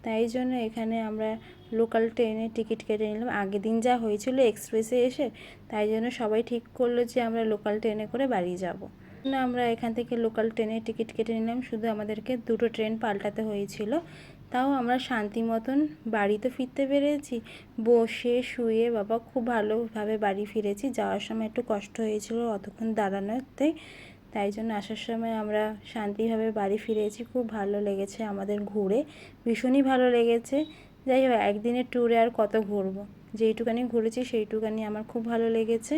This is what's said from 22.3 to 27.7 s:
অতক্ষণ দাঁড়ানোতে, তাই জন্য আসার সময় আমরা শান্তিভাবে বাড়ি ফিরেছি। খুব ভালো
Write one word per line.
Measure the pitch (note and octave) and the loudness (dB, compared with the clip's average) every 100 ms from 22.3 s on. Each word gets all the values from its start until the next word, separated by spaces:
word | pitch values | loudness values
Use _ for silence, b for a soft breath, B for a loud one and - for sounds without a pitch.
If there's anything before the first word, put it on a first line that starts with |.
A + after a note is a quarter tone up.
| A3+ A#3 G3+ | -2 -2 -4
অতক্ষণ | G3 - A3+ A3 | -6 -6 -2 0
দাঁড়ানোতে, | G3 G3 G3 A#3+ C4 - D4 D#4 B B B B - | 0 -2 -2 -4 -6 0 0 0 B B B B -8
তাই | A3 G3+ G#3 | -2 -2 -2
জন্য | A3+ G#3 | -4 -4
আসার | G3+ A3 - | -4 -8 -4
সময় | A3+ A3+ A3 | -2 -2 -2
আমরা | G#3+ G#3 G#3+ G#3 - | 0 0 0 -4 -10
শান্তিভাবে | A#3 G#3 G3+ A3+ A3 A3 G#3+ | -4 -4 0 0 2 0 0
বাড়ি | G3 G#3+ | 0 0
ফিরেছি। | - G#3+ G#3 G#3 A#3 | 0 0 0 -4 -4
খুব | B3+ A3+ G#3+ | -4 -2 -2
ভালো | G3 | -2